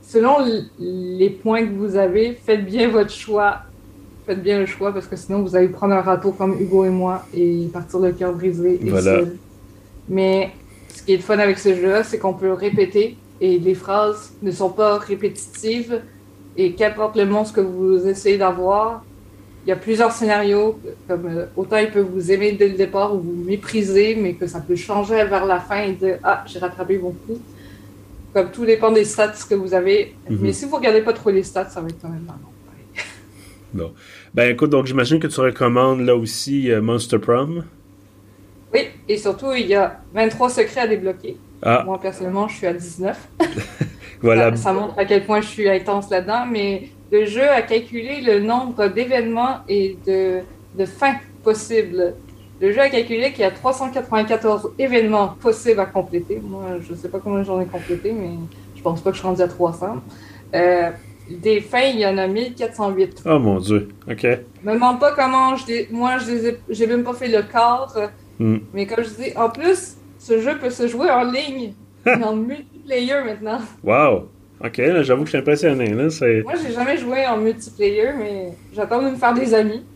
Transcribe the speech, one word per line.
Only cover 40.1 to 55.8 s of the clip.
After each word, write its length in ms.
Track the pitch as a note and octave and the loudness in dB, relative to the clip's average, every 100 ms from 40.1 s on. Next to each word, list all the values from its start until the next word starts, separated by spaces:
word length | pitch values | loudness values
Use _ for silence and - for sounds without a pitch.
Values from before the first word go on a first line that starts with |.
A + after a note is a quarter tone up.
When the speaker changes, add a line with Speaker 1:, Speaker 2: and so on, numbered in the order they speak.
Speaker 1:
vingt-trois 340 | G3 A3 A3 B3 | 0 0 2 -2
secrets 320 | B3 A3 C4 | 2 0 0
à 60 | A#3 | 0
débloquer. 480 | G#3 F#3 F#3 - - - - | 0 -2 -6 -12 -16 -20 -6
Speaker 2:
Ah. 220 | - A#2+ F#3+ | 2 2 2
Speaker 1:
Moi, 140 | - | -4
personnellement, 480 | F#3+ F#3 F#3 G3 G#3+ | -6 -6 -6 -4 -4
je 80 | - | -4
suis 100 | F3+ | -4
à 60 | |
dix-neuf. 560 | F3 F3 E3 F#3+ - - - | -4 -10 -6 -6 -6 -14 -4
Speaker 2:
<laughs> 80 | E4 - - - - - - - | -2 -2 -10 -6 -6 -6 -20 -2
Voilà. 280 | A#2 A2+ A#2 A#2 | 4 6 4 2
Speaker 1:
Ça, 60 | |
ça 100 | G3 | 0
montre 240 | F#3+ G#3 - | 0 -2 -2
à 80 | |
quel 200 | G3 G3+ | 2 2
point 160 | G3 G#3+ | 2 -2
je 80 | G#3+ | -2
suis 200 | - G3+ | -2 0
intense 400 | F#3+ F#3 G3+ G3 | 0 0 -4 -2
là-dedans, 380 | F#3 F3+ A3+ B3 | -4 -2 -4 -2
mais 420 | A3 G3+ G3 C4+ - - | -4 -2 -4 -8 -20 0
le 140 | G#3 | 2
jeu 180 | G#3 G#3+ | 2 2
a 180 | C#4+ C4 | 4 4
calculé 600 | - A3+ A#3 A#3 A#3 C#4+ | 2 -2 -2 -10 -8 -2
le 140 | B3 G3+ | 2 2
nombre 480 | G#3+ A#3+ B3+ A3 G3+ | 2 0 -2 -2 0
d'événements 720 | F#3 B3 B3+ A3+ A3+ B3 C4+ - | 0 0 0 0 0 -2 -2 -2
et 280 | G3+ F#3+ F3+ - | -2 -2 -4 -2
de, 320 | F#3+ F#3+ F#3 F3+ - - F#3 | 0 0 -2 -8 -20 -18 -6
de 60 | |
fins 320 | F#3+ - C#4 B3+ - - | -6 0 0 0 -10 -2
possibles. 720 | A3 G#3+ - A3+ F#3 F3+ F3 F3 - - - - | 0 0 0 0 0 0 -2 -2 -18 -20 -20 -2
Le 100 | F#3+ | 0
jeu 80 | G#3+ | 4
a 100 | C#4 | 2
calculé 440 | C4 A#3 A#3 C4 | 2 0 -2 -2
qu'il 80 | C4+ | 0
y 40 | |
a 60 | G3 | -2
trois 220 | F#3 C4 | 0 -2
cent 180 | C4 C4 | -2 -4
quatre-vingt-quatorze 800 | B3+ - A3 G#3+ A3 A3 G#3 - - | -6 -2 -2 0 0 0 0 -4 -4
événements 560 | C4+ B3 A3 G#3+ G3 - | 0 2 2 2 0 0
possibles 380 | A#3+ A3+ A#3+ G#3 | 0 0 2 2